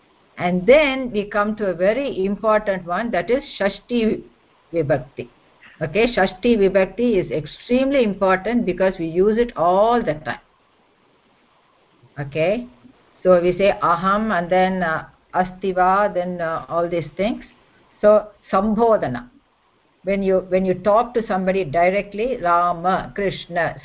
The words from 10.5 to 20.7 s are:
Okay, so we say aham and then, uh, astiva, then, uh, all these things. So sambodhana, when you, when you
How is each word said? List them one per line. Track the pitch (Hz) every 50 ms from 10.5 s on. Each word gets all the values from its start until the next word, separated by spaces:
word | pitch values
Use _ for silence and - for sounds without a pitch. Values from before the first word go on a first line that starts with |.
| _ _ _ _ _ _ _ _ _ _ _ _ _ _ _ _ _ _ _ _ _ _ _ _ _ _ _ _ _ _ _ _ _
Okay, | 139 143 139 - 156 160 180 208 240 240 - - _ _ - _ _ _ _ _ _
so | - 185 180 175
we | 175 180 175
say | 180 196 202 - - 143
aham | 160 175 165 185 190 202 214 220 220
and | 202 170 175 165
then, | 185 185 185 190 190 185
uh, | 175 165 160 147 - - _ _ _ _ -
astiva, | 175 185 185 185 - - 190 180 185 180 185 190 202 208 202 175
then, | 180 175 180 180 175
uh, | 170 160 165 - - -
all | 156 170 175 170
these | 175 170 156 156 -
things. | - 190 226 302 - - - _ _ _ _ _ _ _ _ _ _
So | - 208 214 208 208 - - _ _ -
sambodhana, | - 190 202 220 214 214 233 233 220 185 165 139 123 120 123 - _ _ _ _ _ _ _ _ _ _ _ _ _ _ _
when | 185 196 196 196
you, | 190 190 185 185
when | 185 180 190 190
you | 185